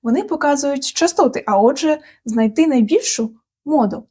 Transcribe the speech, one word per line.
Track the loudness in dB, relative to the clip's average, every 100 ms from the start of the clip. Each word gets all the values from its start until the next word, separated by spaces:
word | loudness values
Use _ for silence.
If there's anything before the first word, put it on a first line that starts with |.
Вони | 0 -2
показують | -2 -2 0 0 -2 -4
частоти, | -6 -2 -2 2 0 0 -2
а | 2
отже, | 2 2 -2 -2 -6 _
знайти | -6 0 0 2 2
найбільшу | 2 2 2 0 -6 -6 -8 _ _
моду. | -2 0 0 -4 -14